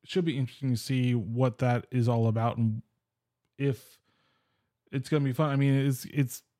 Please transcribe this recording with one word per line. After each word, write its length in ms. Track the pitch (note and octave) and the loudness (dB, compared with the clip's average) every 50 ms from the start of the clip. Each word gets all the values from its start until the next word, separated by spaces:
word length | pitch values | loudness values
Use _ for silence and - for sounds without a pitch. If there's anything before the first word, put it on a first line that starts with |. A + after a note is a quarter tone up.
| _ | _
it 60 | - | -4
should 160 | - F#3+ E3+ | -2 -2 0
be 120 | E3 A#2+ | 0 -2
interesting 340 | C#3 B2+ A#2+ - - C#3 C3 | -2 -4 -6 -6 -6 -2 -2
to 60 | A#2+ | -2
see 380 | A2 - - C3+ B2+ B2 B2 B2 | -2 -2 -2 0 0 2 2 0
what 440 | A#2 F#2+ A2 A#2 B2 C3 B2 A2+ - | 0 -2 -2 -2 0 0 0 0 0
that 280 | C3 B2 A#2+ A#2+ - - | 0 0 0 0 -2 -2
is 180 | - B2 A#2 B2 | 0 0 2 2
all 180 | A#2+ A#2 A2+ | 2 2 2
about 300 | A2+ A2 A2+ A2+ A#2+ - | 2 2 2 0 0 0
and 240 | A#2 A2+ A2 G#2+ A#2 - _ _ _ _ _ _ _ _ _ _ _ _ _ _ | 0 0 0 0 -4 -8 _ _ _ _ _ _ _ _ _ _ _ _ _ _
if 420 | - C#3 C#3 A#2+ - - - - _ _ _ _ _ _ _ _ _ _ _ _ _ _ _ _ _ _ - | -4 -2 -2 -2 -4 -8 -20 -20 _ _ _ _ _ _ _ _ _ _ _ _ _ _ _ _ _ _ -8
it's 160 | - C#3 C3 | -8 -6 -4
gonna 160 | - D#3 D3 C#3+ | 0 0 0 0
be 80 | C3+ | 0
fun. 180 | A#2+ - D#3 C#3+ | 0 0 0 0
I 60 | C#3 | 2
mean, 180 | C#3 C#3 C#3 C3+ | 2 2 4 4
it's, 300 | C3+ C3+ C#3 C3+ - - | 4 2 0 0 -2 -6
it's 380 | - - D3 C3+ A#2+ - - _ _ _ | -6 -2 -2 -2 -2 -4 -12 _ _ _